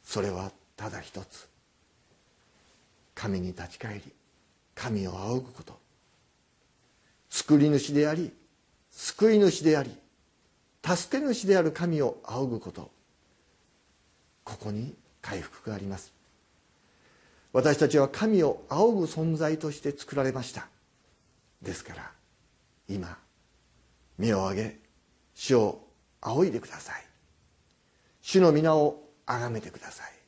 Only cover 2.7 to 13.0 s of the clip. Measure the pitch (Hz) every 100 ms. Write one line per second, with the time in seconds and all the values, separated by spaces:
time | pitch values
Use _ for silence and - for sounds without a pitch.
2.7 | _ _ _ _ - 107 95 90 90 85
3.7 | - 110 104 - _ _ _ _ _ _
4.7 | - 123 104 95 90 101 127 127 - -
5.7 | - _ _ _ _ _ _ _ _ _
6.7 | _ _ _ _ _ _ - - 151 151
7.7 | 143 143 147 147 160 165 - _ _ _
8.7 | _ _ - - - 220 214 196 - 156
9.7 | 151 123 - _ _ _ _ _ _ _
10.7 | _ 156 180 - 269 294 226 196 190 160
11.7 | 160 175 156 131 - - 117 135 113 92
12.7 | 92 - _